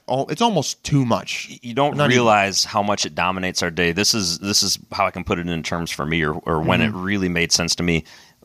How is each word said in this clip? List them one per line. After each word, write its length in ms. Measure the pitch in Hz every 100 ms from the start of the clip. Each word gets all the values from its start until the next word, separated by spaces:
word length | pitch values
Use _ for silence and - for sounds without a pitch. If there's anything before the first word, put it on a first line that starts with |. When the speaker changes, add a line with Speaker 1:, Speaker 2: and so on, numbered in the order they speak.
| -
Speaker 1:
al-, 200 | 139 -
it's 120 | 151
almost 420 | 233 180 - -
too 220 | - 143 123
much. 420 | 98 95 - -
Speaker 2:
Y-, 100 | 135
you 120 | 120
don't 240 | 117 147 139
Speaker 1:
Not 80 | 143
even 100 | 123
Speaker 2:
realize 460 | 117 104 98 90
how 180 | - 110
much 240 | 101 101 90
it 80 | 78
dominates 460 | 87 92 92 -
our 100 | 87
day. 200 | 82 85
This 220 | 85 104
is, 260 | 113 87 85
this 240 | 98 104
is 160 | 98 - -
how 140 | - 92
I 60 |
can 120 | 90
put 160 | 90 87
it 80 | 87
in 140 | 82
terms 280 | 76 85 82
for 140 | - 71
me, 180 | 82
or, 100 | 76
or 280 | 80 - 80
when 200 | 85 90
it 100 | -
Speaker 1:
Mm-hmm. 100 | 90
Speaker 2:
really 260 | 92 101 92
made 220 | 85 82
sense 240 | - 85 -
to 80 |
me. 220 | 87 80 - - - _